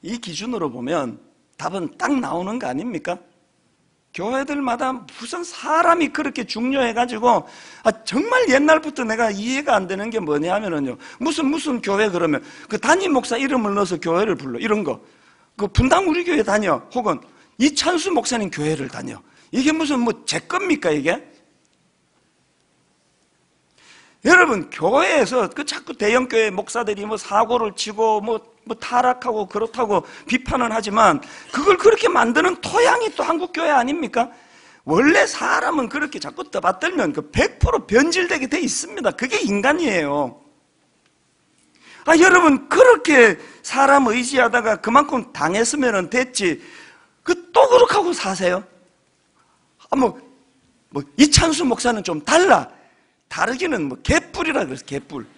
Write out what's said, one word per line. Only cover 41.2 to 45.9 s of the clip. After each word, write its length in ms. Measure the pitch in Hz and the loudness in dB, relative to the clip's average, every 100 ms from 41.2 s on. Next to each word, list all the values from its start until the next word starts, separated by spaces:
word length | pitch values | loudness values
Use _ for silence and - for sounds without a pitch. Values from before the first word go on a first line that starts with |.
| _ _ _ _ _ _ - - | _ _ _ _ _ _ -20 -12
아, 140 | - 330 | 4 8
여러분, 500 | 359 359 339 269 - | 8 8 6 4 2
그렇게 720 | 330 508 466 - 285 233 165 - - | 6 8 8 6 6 6 4 -8 -18
사람 440 | - 247 277 277 254 | -8 2 4 6 4
의지하다가 680 | 226 247 269 240 233 226 208 | 0 0 0 2 2 0 -2
그만큼 560 | - 240 294 269 180 | 4 4 4 -2 -6
당했으면은 800 | - 151 196 233 294 254 | -4 -2 0 0 0 0